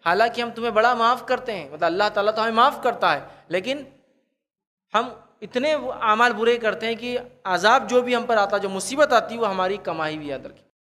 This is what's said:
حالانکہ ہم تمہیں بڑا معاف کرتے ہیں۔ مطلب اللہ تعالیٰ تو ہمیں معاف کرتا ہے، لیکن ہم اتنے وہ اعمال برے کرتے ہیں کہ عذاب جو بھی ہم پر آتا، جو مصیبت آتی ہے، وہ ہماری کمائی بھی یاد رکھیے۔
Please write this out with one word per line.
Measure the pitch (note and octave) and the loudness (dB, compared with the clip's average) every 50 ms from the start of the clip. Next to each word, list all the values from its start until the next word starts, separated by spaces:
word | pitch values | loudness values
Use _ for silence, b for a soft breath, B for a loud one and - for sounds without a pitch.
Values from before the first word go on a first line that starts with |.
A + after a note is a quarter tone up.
| _ | _
حالانکہ | E3+ F3 G3 A3 A#3 A#3 A#3 | 0 2 2 2 0 0 -4
ہم | A#3+ A#3 | -8 -8
تمہیں | A3+ A3+ A3+ A#3+ | -6 -6 -6 -2
بڑا | G#3+ G#3+ A3 A#3+ B3 | 2 2 4 4 4
معاف | A#3 A3+ A#3 B3 B3 B3 | 4 2 2 2 0 0
کرتے | - B3+ B3 B3 - A3 | -4 -4 -4 -2 -6 -8
ہیں۔ | F#3 D3+ | -8 -8
مطلب | C3+ C#3+ D#3 E3+ | -10 -6 -2 0
اللہ | E3+ E3 F#3 G#3 G#3 G#3 | 0 2 2 0 0 2
تعالیٰ | G#3 G3+ G#3 A3 | 0 0 0 0
تو | A3 | 0
ہمیں | A3 A3+ | -2 0
معاف | A3+ A3 A#3+ C#4 C#4+ - - | 4 4 4 4 4 2 -2
کرتا | B3 A3 - G#3 F3+ D#3 | -2 -2 2 2 2 2
ہے، | C#3+ C#3 B B B B B | 0 -2 B B B B B
لیکن | D#3+ F#3 F#3 A#3+ C4+ D4 C#4 - _ _ _ _ _ _ _ _ _ _ _ _ _ _ _ _ _ _ _ _ _ | -4 -4 -2 -2 -6 -6 -8 -16 _ _ _ _ _ _ _ _ _ _ _ _ _ _ _ _ _ _ _ _ _
ہم | G#3 A#3+ B3+ - - - _ _ _ | -2 -2 -2 -8 -16 -20 _ _ _
اتنے | - G3+ - B3 B3+ D4+ D#4 | -18 -8 -6 -2 0 0 0
وہ | D4 B3 B3+ C4 - | -2 -2 -6 -8 -4
اعمال | - A3+ G#3+ G#3+ A#3+ B3 A#3 | 0 0 2 4 4 2 2
برے | G3+ A3 A#3 A#3+ A#3 | 2 2 2 2 2
کرتے | A3+ A3 G3 - G#3+ | 0 -2 -2 -2 -4
ہیں | A3+ A#3 | -6 -6
کہ | A3 A#3+ B3 B3 B3 B3 - - _ _ | -6 -6 -6 -6 -6 -8 -10 -20 _ _
عذاب | G3 F#3 F3 F3 G#3+ A#3 C4+ A3+ G3+ | -2 -2 2 4 6 4 4 2 4
جو | B3 B3 | 2 2
بھی | B3 B3 B3 | 2 2 0
ہم | A#3 A3+ | -2 0
پر | A#3+ A#3 A3 | 2 2 2
آتا، | G3+ G3 G#3 G3+ | 2 2 0 -2
جو | F#3+ G3 | -2 -2
مصیبت | F#3+ F#3+ F#3+ - B3 C#4 D4+ C#4+ C4+ | -4 -6 -6 -6 2 2 2 4 4
آتی | A3+ - - A#3 | 2 2 0 -6
ہے، | A#3 | -2
وہ | A3+ G#3 | -2 -2
ہماری | F#3+ F#3 F#3 F#3 G3+ G#3 | 0 0 -2 -2 -2 -4
کمائی | - F#3+ E3+ D#3+ D#3+ D#3 D#3 D#3 | -6 -8 -6 -4 -4 -4 -6 -8
بھی | D3+ C#3+ | -8 -10
یاد | C3+ C3 B2+ | -10 -10 -10
رکھیے۔ | - - _ _ _ _ _ | -14 -20 _ _ _ _ _